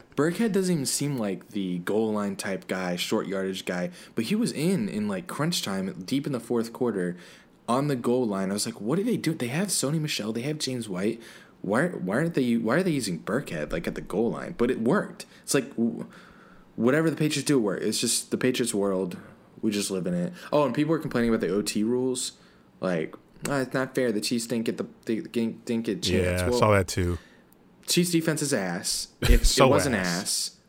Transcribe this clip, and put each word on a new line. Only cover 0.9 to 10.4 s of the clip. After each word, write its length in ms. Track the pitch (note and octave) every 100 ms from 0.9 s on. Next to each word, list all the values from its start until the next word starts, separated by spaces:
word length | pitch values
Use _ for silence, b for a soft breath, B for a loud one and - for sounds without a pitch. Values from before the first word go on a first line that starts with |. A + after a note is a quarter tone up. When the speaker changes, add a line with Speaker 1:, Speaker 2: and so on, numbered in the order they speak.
| - C#3+ C3+
Speaker 1:
like 320 | G#2 F#2 -
the 300 | G2+ F#2+ F2+
goal 340 | F2 G#2 A2
line 220 | G#2+ G2+ G2
type 320 | G#2+ F#2+ -
guy, 280 | F#2 F#2 F2
short 320 | - A2 -
yardage 380 | F#2+ F#2+ F#2+ -
guy, 260 | F2+ F2+ F3+ B -
but 100 | A3+
he 100 | G#3+
was 160 | A3+
in, 360 | - D#3+ G3 G#2
in, 180 | - -
like, 200 | F#2+ F2+
crunch 340 | - D3+ E3+
time, 400 | - F#2+ F#2+ E2 F#2
deep 200 | C3+ C#3+
in 60 |
the 60 | B2+
fourth 340 | - A#2+ A2+
quarter, 420 | - B2 G#2 F2+ F2 B B B - -
on 200 | A#2+ D3
the 80 | C3+
goal 300 | A#2+ B2 A#2+
line. 220 | G2 F#2+
I 40 |
was 120 | G2+ A2+
like, 160 | A2+
"What 180 | G#2 E3
are 40 |
they 120 | A3+ F#3+
doing? 220 | - -
They 100 | A#2+
have 220 | C#3+ G3+
Sony 300 | - C3 D#3+
Michel, 320 | D3+ - G#2+
they 80 | A2+